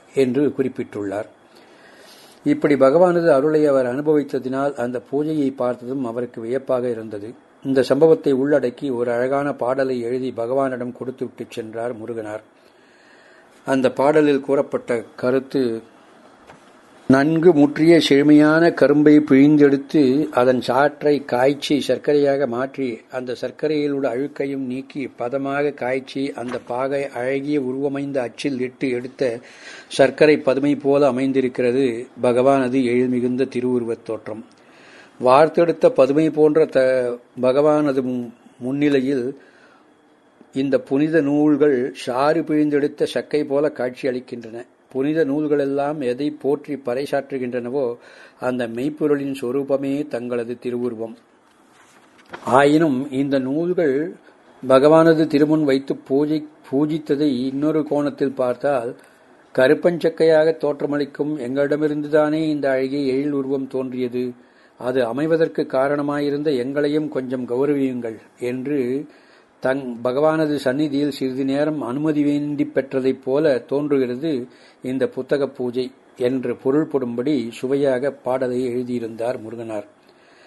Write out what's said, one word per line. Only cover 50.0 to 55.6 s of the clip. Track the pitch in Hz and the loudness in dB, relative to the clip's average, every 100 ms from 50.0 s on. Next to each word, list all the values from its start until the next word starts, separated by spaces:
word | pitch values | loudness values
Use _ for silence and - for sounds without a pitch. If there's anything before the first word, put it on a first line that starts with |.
| 147 | -6
தங்களது | 117 120 123 117 120 | -8 -6 -6 -6 -8
திருவுருவம். | 123 120 123 110 113 117 _ _ _ _ _ _ _ _ _ _ _ - - | -6 -4 -4 -6 -10 -12 _ _ _ _ _ _ _ _ _ _ _ -14 0
ஆயினும் | 123 143 156 165 127 143 | 4 6 4 2 0 -2
இந்த | 131 143 135 | -4 -2 -2
நூல்கள் | 131 147 175 180 160 135 170 220 _ _ _ _ | -2 -4 -2 0 0 0 -4 -10 _ _ _ _
பகவானது | 127 131 147 160 165 160 151 | 2 6 8 8 6 4 2
திருமுன் | 143 151 156 | 2 2 2